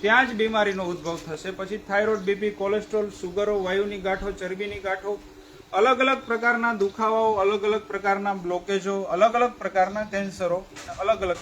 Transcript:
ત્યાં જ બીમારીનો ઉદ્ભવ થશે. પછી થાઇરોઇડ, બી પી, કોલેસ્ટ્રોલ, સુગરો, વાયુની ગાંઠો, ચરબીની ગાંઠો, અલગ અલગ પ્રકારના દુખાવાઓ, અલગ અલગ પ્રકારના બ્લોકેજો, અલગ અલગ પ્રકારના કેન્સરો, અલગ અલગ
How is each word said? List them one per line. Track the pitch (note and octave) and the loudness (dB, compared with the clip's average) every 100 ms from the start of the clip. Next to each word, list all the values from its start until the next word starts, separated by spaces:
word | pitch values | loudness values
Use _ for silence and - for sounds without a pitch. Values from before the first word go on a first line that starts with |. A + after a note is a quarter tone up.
ત્યાં | G3+ A#3+ B3+ | 4 6 4
જ | |
બીમારીનો | G#3+ A3 A3 G3+ F#3+ | 2 0 2 2 0
ઉદ્ભવ | F3 F3 D#3+ E3 E3 | -4 -4 -6 -6 -8
થશે. | D#3 F#3 | -8 -8
પછી | F#3 F#3+ G#3 | -8 -8 -8
થાઇરોઇડ, | - G3+ G#3+ G#3 | -2 2 2 2
બી | F#3 G3 | 0 0
પી, | G#3 | -2
કોલેસ્ટ્રોલ, | G#3 G3 G#3 G#3 G#3+ G#3 | -2 0 -2 -2 -2 -2
સુગરો, | - F#3 F#3 G#3 G#3 | -6 -6 -2 0 0
વાયુની | F#3 G3 G#3 G3+ | 0 0 0 -2
ગાંઠો, | F#3+ F#3+ G3+ | -2 -2 -4
ચરબીની | F#3+ F#3 F#3+ G3+ G#3 | -6 -6 -6 -6 -6
ગાંઠો, | F#3+ F#3+ G3 G3+ - - - - - | -4 -4 -4 -6 -10 -20 -20 -20 -4
અલગ | F#3 B3 B3+ | 4 4 6
અલગ | C4 C4 - | 4 2 -2
પ્રકારના | A3+ A#3+ A#3+ A#3 | 0 2 2 0
દુખાવાઓ, | G#3+ G3 A3+ A3 A3 A3 | 0 -2 0 0 4 4
અલગ | G#3 G3 G#3 | 4 2 2
અલગ | G#3 G#3+ | 2 0
પ્રકારના | - G3 G3+ G3 G3+ | -2 -2 0 0 0
બ્લોકેજો, | G3 F3 F3+ G3 F#3+ F#3+ G3 | -2 -2 -4 -2 -2 0 -2
અલગ | F#3 F3 A3+ | 0 4 4
અલગ | A#3 A#3+ | 6 2
પ્રકારના | - G3 F#3+ F#3+ G#3 | 0 -2 2 2 0
કેન્સરો, | G#3+ G3 G3 E3 F3 F3+ F#3+ - - F3 | -4 -4 -4 -4 -2 -2 -4 -14 -12 -4
અલગ | G3+ G#3 | -2 0
અલગ | F#3 E3+ | -2 -4